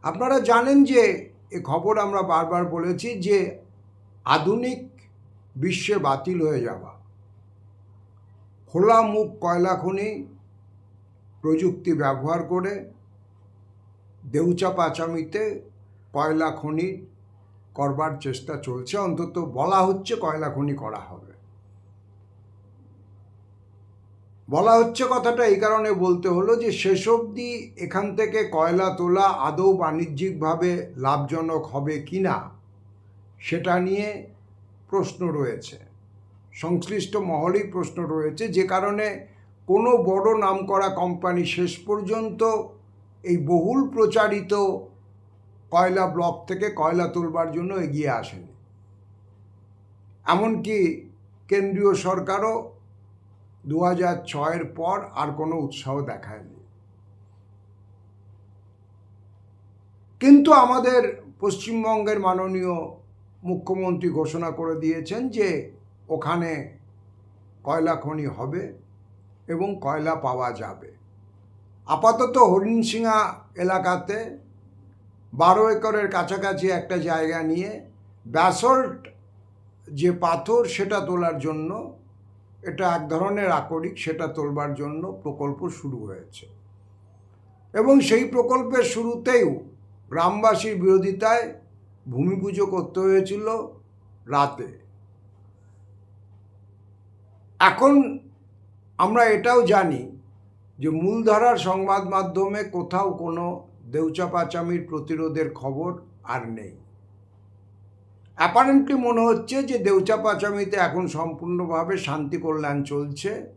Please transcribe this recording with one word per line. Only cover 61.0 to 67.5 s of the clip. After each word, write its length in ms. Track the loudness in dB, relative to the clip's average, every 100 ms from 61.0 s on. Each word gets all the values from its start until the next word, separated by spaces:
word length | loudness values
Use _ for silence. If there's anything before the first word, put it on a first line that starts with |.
| 2 -2 -14 -6
পশ্চিমবঙ্গের 800 | -4 -4 -4 -4 -2 0 0 0 0
মাননীয় 500 | 0 -2 -4 -4 -4 -8 -14 -20 -20 -20 _
মুখ্যমন্ত্রী 640 | -6 -6 -4 -4 -2 -2 -2 -2
ঘোষণা 300 | -4 -4 -6
করে 240 | -6 -6 -4
দিয়েছেন 380 | -2 -4 -4 -6 -6 -2
যে 120 | -2 -2 -6 -18 -20 _ -8
ওখানে 420 | -6 -2 -2 -2 -6 -10 -16 -20 -20 -20 -20 -20 -20 -20